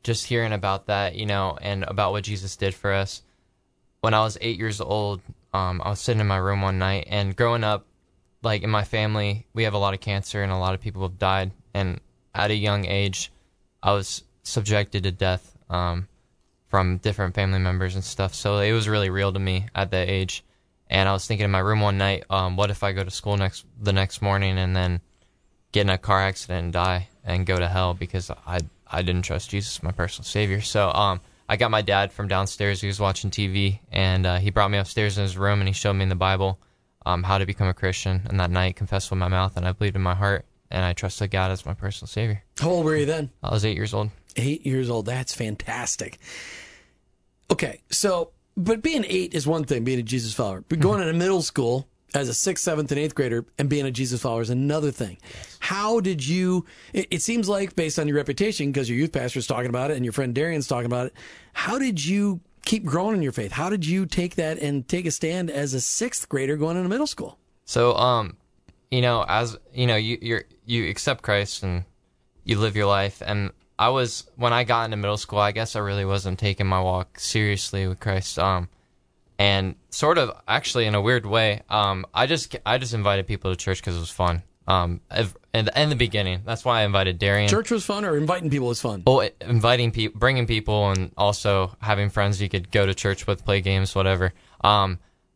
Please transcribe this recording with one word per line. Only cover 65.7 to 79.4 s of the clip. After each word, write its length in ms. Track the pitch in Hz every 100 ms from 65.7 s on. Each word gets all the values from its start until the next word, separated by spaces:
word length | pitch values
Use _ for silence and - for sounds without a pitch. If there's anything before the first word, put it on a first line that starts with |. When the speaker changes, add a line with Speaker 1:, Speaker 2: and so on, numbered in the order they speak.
| 127
Speaker 2:
a 60 |
sixth 460 | - - 240 - -
grader 260 | 139 135 151
going 220 | 156 180
into 120 | 180
middle 180 | 233 302
school? 300 | - - - _ _ -
Speaker 1:
So, 280 | 120 120 -
um, 420 | 123 120 95 - _ _ - - -
you 120 | 127
know, 240 | 123 117 -
as, 300 | 104 120 - -
you 120 | 127 123
know, 120 | 110
you, 200 | 110 120
you're, 220 | 117 113 - _ 110
you 240 | 117 87
accept 320 | 104 - 131
Christ 400 | - 101 101 -
and 220 | 95 90 90 _ _ _ _ _ -
you 120 | 104
live 180 | 110 104
your 120 | 101
life. 340 | 98 101 -
And 280 | - 101 98 - _ -
I 100 | 117
was, 400 | 131 120 - - -
when 180 | 120
I 120 | 120 120
got 200 | 117 113
into 120 | 107
middle 200 | 101 104
school, 220 | - 104
I 120 | 104
guess 240 | 107 117 110
I 40 |
really 260 | 101 101 95
wasn't 320 | 98 95 92
taking 300 | 104 98 98
my 120 | 92
walk 400 | 92 92 - -
seriously 680 | - 110 107 98 - 98 92
with 120 | 90
Christ. 380 | 107 95 - -
Um, 320 | 95 92 90 _ _ _ _ _ _
and 360 | -